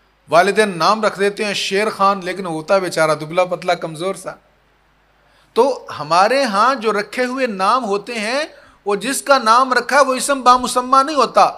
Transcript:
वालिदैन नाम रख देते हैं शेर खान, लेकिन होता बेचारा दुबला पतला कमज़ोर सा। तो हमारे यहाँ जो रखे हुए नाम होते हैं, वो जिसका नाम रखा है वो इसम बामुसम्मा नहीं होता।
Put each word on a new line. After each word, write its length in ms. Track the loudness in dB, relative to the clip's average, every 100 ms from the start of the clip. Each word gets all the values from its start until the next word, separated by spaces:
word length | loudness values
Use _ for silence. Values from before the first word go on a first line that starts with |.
| _ _ _
वालिदैन 460 | 2 2 2 0 0
नाम 260 | 0 2
रख 140 | -2 -2
देते 240 | -4 -2
हैं 100 | -6 -6
शेर 340 | -4 -2 -2
खान, 340 | 0 0 0
लेकिन 220 | -6 -8 -8
होता 340 | -8 0 0
बेचारा 360 | 0 0 0 0
दुबला 300 | -2 -2 -2
पतला 280 | -2 -4 -4
कमज़ोर 400 | -4 -8 -8 -8
सा। 240 | -12 -18 _ _ _ _ _ _ _ _ _ _ _ 0
तो 300 | 0 -2 -12
हमारे 480 | -14 -2 2 4 2
यहाँ 320 | 0 2 0 2
जो 160 | -2
रखे 320 | -2 -4 -4
हुए 240 | -4 -2 -4
नाम 360 | -2 0 0
होते 300 | 0 -4 -4 -8
हैं, 340 | -4 -4 -6 -12 -20 _ -4
वो 100 | -4
जिसका 400 | -2 -6 2 2
नाम 340 | 6 4 4
रखा 240 | 0 2 2
है 60 |
वो 120 | 2 0
इसम 260 | -2 0
बामुसम्मा 580 | 4 4 2 -4 2 2
नहीं 120 | 2 0
होता। 300 | 2 4 2